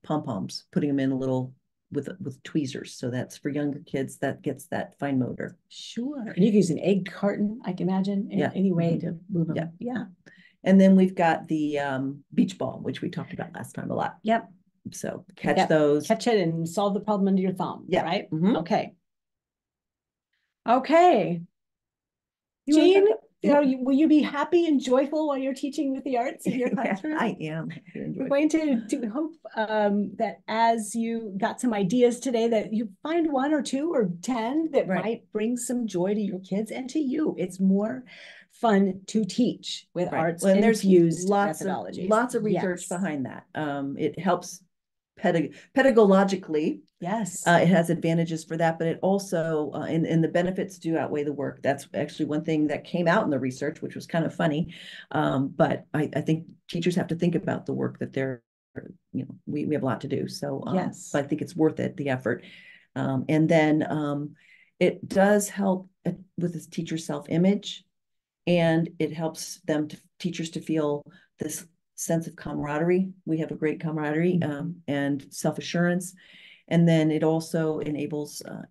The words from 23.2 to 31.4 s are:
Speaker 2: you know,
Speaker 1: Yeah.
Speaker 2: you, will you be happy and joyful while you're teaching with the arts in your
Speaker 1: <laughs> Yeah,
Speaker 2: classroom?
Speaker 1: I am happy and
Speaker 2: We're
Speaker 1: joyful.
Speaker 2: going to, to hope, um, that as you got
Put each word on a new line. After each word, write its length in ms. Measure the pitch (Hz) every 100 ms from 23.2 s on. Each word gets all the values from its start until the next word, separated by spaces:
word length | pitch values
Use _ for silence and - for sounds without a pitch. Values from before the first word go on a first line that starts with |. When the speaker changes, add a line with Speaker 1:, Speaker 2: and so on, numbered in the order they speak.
| - _
Speaker 2:
you 100 | 294
know, 80 | 285
Speaker 1:
Yeah. 80 | 277
Speaker 2:
you, 80 | 262
will 100 | 262
you 140 | 277 320
be 140 | 302
happy 420 | - 285 302 349 330
and 140 | 277
joyful 480 | 254 254 294 311 311
while 100 | 269
you're 160 | 269
teaching 380 | 262 285 320 269
with 120 | 262
the 140 | 285 240
arts 300 | 269 - -
in 60 | 262
your 120 | 247
Speaker 1:
<laughs> 40 |
Yeah, 0 |
Speaker 2:
classroom? 440 | 254 226 196 311 311
Speaker 1:
I 160 | 214 -
am 280 | 156 160 165
happy 140 | - - -
and 160 | 143 -
Speaker 2:
We're 120 | 262
Speaker 1:
joyful. 20 |
Speaker 2:
going 200 | 277 311 311 311 233 226
to, 120 | 277
to 80 | 226
hope, 240 | 254 320 - - 226
um, 600 | 214 214 208 208 196 -
that 260 | 208 - -
as 480 | 220 233 233 208 233
you 400 | 226 226 220
got 240 | 190